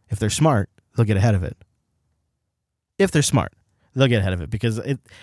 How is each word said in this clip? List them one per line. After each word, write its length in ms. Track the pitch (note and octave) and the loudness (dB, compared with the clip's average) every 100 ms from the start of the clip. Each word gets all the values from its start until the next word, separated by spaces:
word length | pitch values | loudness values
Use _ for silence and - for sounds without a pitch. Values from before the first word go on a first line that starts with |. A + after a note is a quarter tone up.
| - | -10
If 80 | G2+ | -4
they're 100 | A2 | -2
smart, 400 | - D#3 A#2+ G2 _ _ | 0 2 2 -2 _ _
they'll 120 | - G#2+ | -2 0
get 100 | G2 | 2
ahead 180 | A2 | 2
of 100 | G2 | 0
it. 120 | F2 - _ _ _ _ _ _ _ _ _ _ _ _ _ - | -2 -10 _ _ _ _ _ _ _ _ _ _ _ _ _ -2
If 120 | F#3+ | 0
they're 120 | D#3 | 2
smart, 300 | C#3 C3 - - _ _ _ | 2 0 -2 -8 _ _ _
they'll 140 | B2+ C3+ | 0 2
get 120 | A#2 | 2
ahead 120 | F#2+ | 0
of 80 | F2+ | -2
it, 80 | D2+ | -6
because 280 | A2 A#2 A2 | -4 -4 -4
it, 200 | B2+ C#3 _ - | -6 -8 _ -20